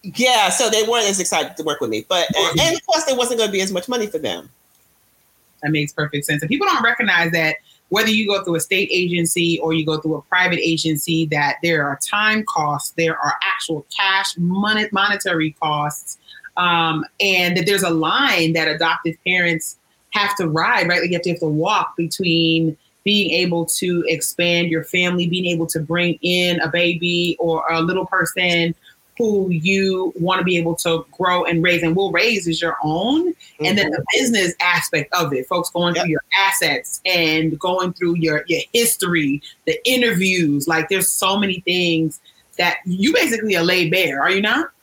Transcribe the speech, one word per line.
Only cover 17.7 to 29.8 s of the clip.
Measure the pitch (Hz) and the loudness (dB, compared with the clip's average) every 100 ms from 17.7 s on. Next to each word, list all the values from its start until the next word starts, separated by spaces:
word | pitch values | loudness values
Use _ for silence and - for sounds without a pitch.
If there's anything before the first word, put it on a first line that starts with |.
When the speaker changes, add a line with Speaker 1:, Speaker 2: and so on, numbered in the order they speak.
| 202 | 2
Speaker 2:
a | 180 | 2
line | 165 156 226 277 190 160 | 0 0 0 2 2 2
that | 165 156 | 2 0
adoptive | 156 165 170 165 160 185 | 0 0 0 -4 -6 -2
parents | 185 175 165 - - _ _ _ | 0 0 -2 -6 -12 _ _ _
have | 214 202 - | -2 -2 -2
to | 170 | 0
ride, | 156 190 233 170 | 0 2 2 2
right? | 175 | 0
Like, | 175 | 0
you | 175 | -2
have | |
to, | 175 | -2
have | 170 | -2
to | 160 | 0
walk | 151 175 208 - - | 0 0 0 -2 -4
between | 165 - 175 165 165 165 160 156 _ _ | -6 -2 0 2 4 2 0 -2 _ _
being | 202 208 180 | 0 2 2
able | 165 180 170 165 | 0 0 0 -2
to | - 180 175 165 | -2 0 0 0
expand | 160 - - 175 170 175 | -2 -4 -2 0 2 0
your | 160 | -2
family, | 160 180 180 180 175 | -2 -2 0 0 0
being | 180 180 | -2 -2
able | 165 165 | -2 -2
to | 160 | -4
bring | 151 170 175 160 | -2 0 0 -2
in | 180 180 180 170 | 0 2 2 0
a | 160 | 0
baby | 170 175 170 175 175 175 - | 0 0 0 -2 0 0 0
or | 170 160 - | 0 0 0
a | 165 | 0
little | 170 185 175 | 0 -2 0
person | 185 180 - 180 170 170 165 - - _ - | -2 -2 -2 0 2 0 -2 -12 -20 _ -2
who | 226 208 185 | 0 2 2
you | 170 165 196 | 0 2 2